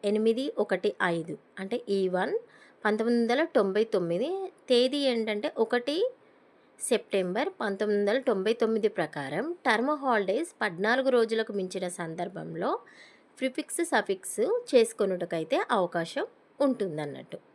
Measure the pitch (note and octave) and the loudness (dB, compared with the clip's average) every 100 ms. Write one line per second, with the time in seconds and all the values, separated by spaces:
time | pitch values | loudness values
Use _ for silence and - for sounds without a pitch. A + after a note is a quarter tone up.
0 | G3+ G#3+ A3 A3+ C#4 - G3+ F#3 G#3 - | 0 2 2 2 -2 -2 -2 0 0 0
1 | F#3+ E3+ D#3+ D3+ _ - F#3+ B3 - G3 | 0 0 -4 -10 _ -12 -6 -6 -2 0
2 | F#3 F3+ A3 G#4+ - - - _ G#3+ G#3+ | 2 0 0 -2 -6 -20 -20 _ -2 0
3 | A3 A#3+ A3+ B3+ E4 B3+ G3 G3 A3+ F#3+ | 2 2 4 2 4 4 4 2 2 0
4 | E3+ F3 C#4 F#4+ F#4+ - - B3 B3+ C#4+ | 0 0 -2 -4 -8 -12 2 4 4 2
5 | C#4 A#3 A3 G#3 C#4+ - A3 B3 A#3+ D#4 | 0 0 -2 -2 -4 0 0 2 0 0
6 | B4 - - _ _ _ _ - - A3 | -2 -4 -20 _ _ _ _ -12 -2 -2
7 | - G3 F3+ G3 E4 - G#3+ G3 G#3+ G#3 | 0 -2 0 -2 -2 -2 -4 -2 0 2
8 | G3+ B3 B3+ G3 G3 A#3 A3 A3 G#3 G3+ | 2 2 2 0 0 2 2 2 0 0
9 | D#3 D3+ C3+ D3+ D4 F4 C4+ G#3+ C4 D4+ | -4 -4 -4 -4 -4 -2 0 2 2 0
10 | C4+ A3+ F#3+ A3 E4 - G#3+ E3 G#3 B3+ | 0 0 0 -2 -4 -6 -6 -2 0 2
11 | C4+ B3 A3 A3 A3 G3+ F#3 F#3+ F3+ F3 | 4 4 2 0 -2 -4 -6 -6 -6 -6
12 | E3 E3 F3+ F3+ D#3+ E3 G#3+ G4+ - - | -8 -6 -6 -8 -10 -4 -2 -4 -8 -20
13 | - - _ - C4 C4 D4 - E4+ A#3 | -20 -20 _ -4 -4 -4 -6 -4 0 0
14 | G#3 F#3+ - - C4 A#4+ A#4+ B3+ A3+ - | 0 -4 -4 -2 0 0 4 4 4 2
15 | G3 F3+ F3 E3+ D#3+ D4+ G4+ A#3 F3 F3 | -2 0 -2 -4 0 -2 2 0 2 -2
16 | E3+ - F#4+ _ _ - C#4 B3 G3 D3+ | -4 -6 -8 _ _ 0 0 0 -4 -4
17 | D3 - - - _ | -8 -10 -14 -16 _